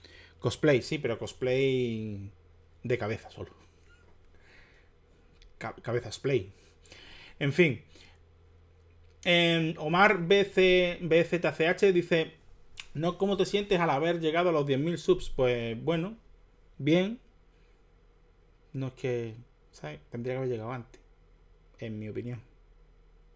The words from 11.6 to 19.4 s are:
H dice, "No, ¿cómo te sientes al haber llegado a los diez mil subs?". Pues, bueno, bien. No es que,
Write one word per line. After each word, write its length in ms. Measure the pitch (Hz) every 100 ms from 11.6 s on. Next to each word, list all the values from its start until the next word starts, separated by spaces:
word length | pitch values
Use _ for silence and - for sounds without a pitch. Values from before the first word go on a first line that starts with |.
| 160
H 240 | 180 202
dice, 400 | 180 170 170 160 - - - - - -
"No, 240 | 143 165 175
¿cómo 180 | 196 196
te 80 |
sientes 340 | 185 202 202 180
al 120 | 170
haber 300 | 139 165 175
llegado 280 | 160 165 180
a 40 |
los 120 | 156
diez 160 | 143 131
mil 160 | 160 160
subs?". 320 | - 180 -
Pues, 540 | - 127 120 117 113
bueno, 320 | 131 165 180 226 - - - _ - -
bien. 420 | 135 170 190 233 - _ _ _ _ _ _ _ _ _ _ _ _ _ _
No 140 | 135 131
es 80 |
que, 400 | - 131 120 113 113